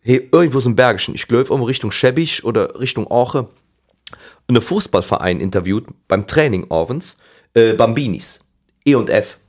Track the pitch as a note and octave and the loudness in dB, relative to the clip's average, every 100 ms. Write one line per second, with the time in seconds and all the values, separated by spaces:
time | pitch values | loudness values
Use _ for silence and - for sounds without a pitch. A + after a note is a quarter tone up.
0 | A#2 B2 B2 E3 E3+ C3+ B2 A2 B2+ G2+ | 2 0 4 2 4 0 0 2 2 2
1 | - - - A#2 C3+ C3+ A#2 C3 G#2+ - | -4 -8 0 0 2 -2 -2 -4 -4 0
2 | B2+ C3 E3 - A2+ A2 F#2+ - B2+ - | 0 0 -4 -4 -2 -2 -2 -4 -6 -6
3 | G#2+ A#2+ B2+ C#3+ A#2 _ _ _ _ _ | -2 0 0 -2 -6 _ _ _ _ _
4 | - - - _ - A#2+ - G3 - G2 | -20 -20 -20 _ 0 0 2 -2 0 0
5 | - - F2+ F2+ F#2+ F#2+ F2+ G#2 - - | 0 -2 0 -2 -2 -4 -2 -4 -6 -20
6 | _ G2 G2+ D#3 D3+ F#2+ - D#2+ E2 C#3 | _ -2 0 0 0 -2 -2 -4 -2 -6
7 | - - _ _ _ A#2 A2+ A2 A2+ A#2 | -10 -14 _ _ _ 4 4 4 2 2
8 | C3 F2+ - - _ _ _ _ C#3+ C3+ | -4 -6 -8 -14 _ _ _ _ 2 2
9 | G#2 - - - | 2 0 -2 -16